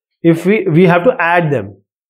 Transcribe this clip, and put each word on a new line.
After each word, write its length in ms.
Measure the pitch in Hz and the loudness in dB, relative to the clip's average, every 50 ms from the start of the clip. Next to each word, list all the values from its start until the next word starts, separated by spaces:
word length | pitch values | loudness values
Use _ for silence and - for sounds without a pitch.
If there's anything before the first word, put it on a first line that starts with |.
| _ _ _ _ | _ _ _ _
if 240 | - 165 165 165 - | 0 0 0 0 0
we, 200 | 185 214 220 - 190 | -2 -2 -2 -2 0
we 160 | 151 170 190 | 2 2 4
have 200 | 170 175 175 175 | 4 2 2 2
to 100 | 254 247 - | 0 0 0
add 340 | 170 170 175 180 170 151 | -2 -2 0 0 0 -2
them, 300 | 139 117 98 101 101 _ _ _ _ _ _ _ | -2 -4 -6 -8 -14 _ _ _ _ _ _ _